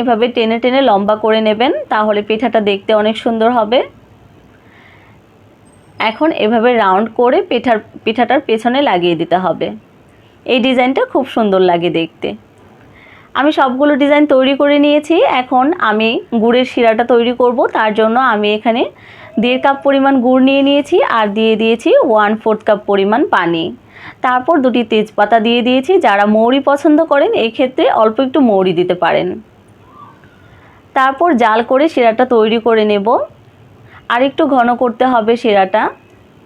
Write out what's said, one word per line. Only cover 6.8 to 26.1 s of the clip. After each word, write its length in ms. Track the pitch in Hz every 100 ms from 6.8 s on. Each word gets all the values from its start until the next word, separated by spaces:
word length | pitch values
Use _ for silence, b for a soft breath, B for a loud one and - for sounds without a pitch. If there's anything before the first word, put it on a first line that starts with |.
রাউন্ড 240 | 196 185 220 -
করে 200 | 247 311 -
পিঠার, 280 | 240 247 220 - -
পিঠাটার 360 | 220 226 233 269 294
পেছনে 300 | 220 240 262 277
লাগিয়ে 260 | 185 175 165
দিতে 160 | 165 175
হবে। 240 | 185 156 190 214 - _ b b b b -
এই 60 | 247 254
ডিজাইনটা 360 | 254 247 269 508
খুব 120 | 320 - -
সুন্দর 240 | 214 190 185
লাগে 200 | 175 175 165
দেখতে। 300 | 165 - - 214 - _ - - B B B B B -
আমি 120 | 285 311
সবগুলো 340 | 269 254 294 285
ডিজাইন 220 | 285 294 294
তৈরি 200 | 262 262 277
করে 160 | 285 285
নিয়েছি। 320 | 294 294 294 339 539 254
এখন 260 | 254 254 269 359 220
আমি 200 | 214 226 294 - 233
গুড়ের 240 | 226 240 254
শিরাটা 320 | - 233 220 240
তৈরি 200 | 240 233 240
করব। 180 | 247 240 330 -
তার 140 | 220 214
জন্য 180 | 220 240 262
আমি 140 | 208 208 214
এখানে 260 | 233 233 508 B B B B -
দেড় 180 | 240 254
কাপ 120 | 277 269 277
পরিমাণ 280 | 277 269 269
গুড় 180 | 240 262 262
নিয়ে 140 | 277 277
নিয়েছি 280 | 285 285 359 - 233
আর 80 | 214 202
দিয়ে 180 | 220 214
দিয়েছি 280 | 226 226 330 554 349
ওয়ান 240 | 214 208 220
ফোর্থ 180 | 220 214 -
কাপ 120 | 208 208
পরিমাণ 300 | 202 196 226 359
পানি। 300 | 202 170 165 160 247 B B B -
তারপর 300 | 262 254 254 330
দুটি 180 | 254 247 233
তেজপাতা 440 | 220 214 - 208 226 220
দিয়ে 140 | 240 240
দিয়েছি। 260 | 254 269 370
যারা 180 | 254